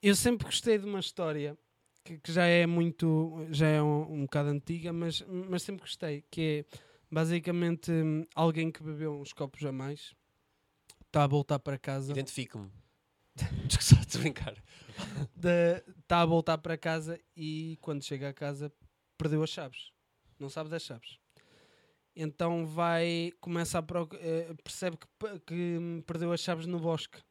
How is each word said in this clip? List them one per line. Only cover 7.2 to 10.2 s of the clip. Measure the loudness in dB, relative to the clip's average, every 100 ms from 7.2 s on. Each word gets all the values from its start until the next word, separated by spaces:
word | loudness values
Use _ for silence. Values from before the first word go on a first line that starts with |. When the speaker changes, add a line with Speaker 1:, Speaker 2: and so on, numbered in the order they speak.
| 2 2 0 2 2 0 0
Speaker 1:
hum, | 2 2 0 -2
alguém | 2 2 4 -2
que | -4
bebeu | -10 -6 -4 -6
uns | -10
copos | -8 -8 -4
a | -4
mais, | -4 -6 -8 -12 -20